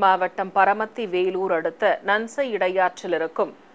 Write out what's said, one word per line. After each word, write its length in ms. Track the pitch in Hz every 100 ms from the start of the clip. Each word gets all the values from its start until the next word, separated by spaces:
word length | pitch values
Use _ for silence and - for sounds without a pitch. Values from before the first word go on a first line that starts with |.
மாவட்டம் 480 | 196 185 180 - 190 196
பரமத்தி 480 | 190 208 220 - 214
வேலூர் 420 | 180 185 180 190 170
அடுத்த 260 | 165 - 208 160 190
நன்சை 380 | 208 226 254 277 208
இடையாற்றில் 600 | 185 185 185 180 196 160
இருக்கும் 340 | 160 - 180 - -